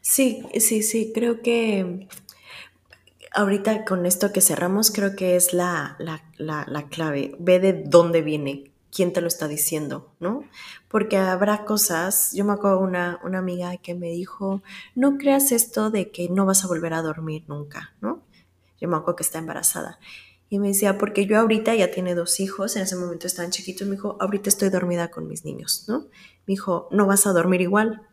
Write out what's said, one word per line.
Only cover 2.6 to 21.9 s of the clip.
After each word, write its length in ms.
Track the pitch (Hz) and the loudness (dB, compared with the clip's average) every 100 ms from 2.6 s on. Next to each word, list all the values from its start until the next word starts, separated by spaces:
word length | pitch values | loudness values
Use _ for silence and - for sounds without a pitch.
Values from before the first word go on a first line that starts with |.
| - _ _ - _ _ - | -20 _ _ -20 _ _ -6
ahorita 540 | - 202 196 214 214 214 | 0 2 2 0 -2 -2
con 220 | 185 175 | 0 0
esto 260 | 180 202 | 2 2
que 80 | 196 | 2
cerramos, 480 | - 151 175 196 214 | 2 2 0 2 2
creo 260 | 208 196 196 | 2 -2 0
que 200 | 185 180 | 2 4
es 180 | 175 | 4
la, 440 | 175 180 170 143 - | 2 0 -2 -4 -8
la, 240 | 165 156 - - | -10 -10 -14 -10
la, 280 | 156 151 - | -6 -6 -6
la 200 | 147 143 | -8 -8
clave. 480 | 156 160 143 139 - | -4 -2 -2 -4 -2
Ve 220 | 175 180 | 4 6
de 140 | 190 | 6
dónde 500 | 170 147 170 170 170 | 2 8 8 8 4
viene, 480 | 156 151 139 139 - _ _ | 2 -2 -4 -8 -14 _ _
quién 220 | - 180 | 0 0
te 80 | 180 | 2
lo 60 | 170 | -2
está 200 | - 151 | -2 -4
diciendo, 640 | 151 - 156 143 135 - _ | -2 -2 -2 -4 -8 -12 _
¿no? 260 | 175 254 - - - - _ | -4 -4 -8 -20 -18 -20 _
Porque 300 | 214 208 196 | 0 2 2
habrá 460 | 185 185 208 208 | 4 2 2 2
cosas, 680 | 208 214 - 165 180 196 - | 0 0 2 0 0 0 0
yo 100 | 185 | 0
me 100 | 202 | 0
acuerdo 260 | 202 202 190 | 2 4 4
una, 400 | 190 180 175 175 | 2 0 -2 -4
una 140 | 175 185 | -6 -4
amiga 400 | 185 180 175 180 | -4 -4 -6 -8
que 160 | - | -10
me 160 | 175 170 | -8 -6
dijo, 540 | 170 185 - 196 196 - - - - | -6 -8 -6 -4 -4 -8 -20 -10 2
"No 240 | 277 277 | 2 4
creas 320 | 277 277 277 | 2 4 4
esto 400 | 233 - 220 214 | 2 0 0 0
de 180 | 214 180 | -2 -4
que 180 | - 175 | -6 -2
no 200 | 190 190 | 2 4
vas 160 | 190 | 2
a 40 | 185 | 0
volver 280 | 165 170 165 | -4 -2 -2
a 80 | |
dormir 400 | 160 156 160 156 156 | -4 -6 -8 -8 -10
nunca", 460 | 147 147 - - _ | -12 -10 -14 -14 _
¿no? 220 | 208 339 _ _ _ _ _ _ | -8 -8 _ _ _ _ _ _
Yo 80 | 170 | -4
me 80 | 160 | -2
acuerdo 200 | - 170 | -2 -2
que 60 | |
está 140 | 196 160 | -4 -6
embarazada. 640 | 160 - - - - - - - - _ _ | -8 -2 -2 -2 -8 -12 -20 -20 -20 _ _
Y 80 | 202 | -2
me 120 | 202 | 0
decía, 280 | 196 202 196 | 2 0 2
"Porque 300 | 208 196 196 | 0 0 2
yo 120 | 214 | 4
ahorita, 360 | 226 220 220 226 | 4 2 2 2
ya 160 | 180 | 2